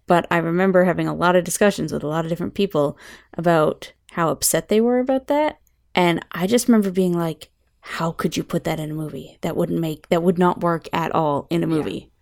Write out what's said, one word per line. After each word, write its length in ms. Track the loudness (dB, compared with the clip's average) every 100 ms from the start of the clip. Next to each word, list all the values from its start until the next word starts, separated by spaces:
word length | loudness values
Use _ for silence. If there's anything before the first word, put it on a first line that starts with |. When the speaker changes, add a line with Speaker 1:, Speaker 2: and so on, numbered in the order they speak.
| 0
Speaker 1:
but 220 | 2 2
I 80 | 0
remember 460 | 0 2 4 4
having 240 | 4 2 -2
a 80 | 0
lot 200 | 2 2
of 80 |
discussions 480 | 2 2 2 2 -4
with 120 | -4
a 40 | -4
lot 180 | -4 -4
of 40 |
different 240 | -4 -6
people 460 | -4 -2 0 0 -2 -16 -20 _ -4
about 580 | 2 2 2 0 -10 -20 _
how 180 | -4 -2
upset 380 | 0 -2 -2 0
they 100 | 2
were 180 | 2 0
about 260 | 0 -2 0
that. 300 | 0 0 -4 _ _ _ 0
And 280 | 2 0 -4
I 120 | -6 0
just 220 | 0 4
remember 240 | 4 2
being 260 | 0 0 0
like, 320 | -2 -6 -14 _ _ _
"How 300 | -12 -6 -6
could 240 | -4 -4 -4
you 60 |
put 200 | -4 -4 -4
that 140 | -6
in 120 | -6
a 40 | -8
movie? 420 | -8 -10 -16 -10
That 140 | -6 -2
wouldn't 240 | -2 -2
make, 280 | -4 -6 -2
that 120 | 0
would 140 | 2 4
not 240 | 2 2
work 260 | 0 -2 -4
at 180 | -4 -2
all 340 | 0 0 -2 -2
in 140 | -4
a 40 | -2
Speaker 2:
Yeah. 60 |
Speaker 1:
movie. 380 | -2 -4 -8 -14 _